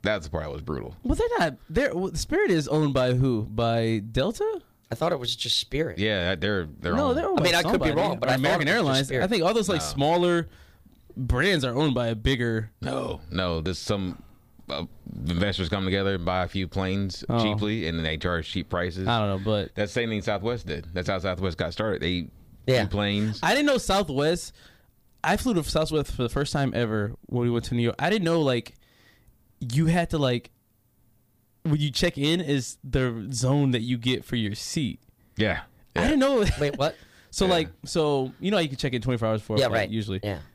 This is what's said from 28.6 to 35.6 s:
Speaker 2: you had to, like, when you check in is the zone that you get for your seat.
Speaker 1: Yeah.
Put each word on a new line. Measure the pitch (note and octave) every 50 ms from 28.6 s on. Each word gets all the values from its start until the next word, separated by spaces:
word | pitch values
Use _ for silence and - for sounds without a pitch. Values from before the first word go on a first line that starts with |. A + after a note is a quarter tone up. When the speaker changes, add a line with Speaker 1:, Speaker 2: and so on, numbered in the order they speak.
| A2+ - - - _ _ _ _ _ _ _ _ _ - - _ _ _ _ _
Speaker 2:
you | - B2 A#2 C#3+ E3
had | E3 E3 F3+ E3+ E3+
to, | - D#3+
like, | C#3+ B2+ B2 B2 - - _ _ _ _ _ _ _ _ _ _ _ _ _ _ _ _ _ _ _ _ _ _ _
when | E3 D3 D3+
you | D3 D3
check | C3 - - F3 E3
in | C#3+ C#3 D3 E3 F3+
is | F3+ C#3 C#3+ C#3 A#2+ - - _ -
the | C#3 A#2 C#3 C3 B2+ A#2 A2+ G#2 G#2 C3+
zone | A#2 A#2+ B2+ C3+ D3 C#3+ C3+ B2
that | A#2+ A2
you | A#2+ B2+ A#2+
get | A2+ B2+ B2+ - -
for | - -
your | A#2+ A2 G2+ G2+
seat. | - - - - E3 D3+ A2 - - _ _ _ _ _ _ _
Speaker 1:
Yeah. | - A2 G#2 F2 -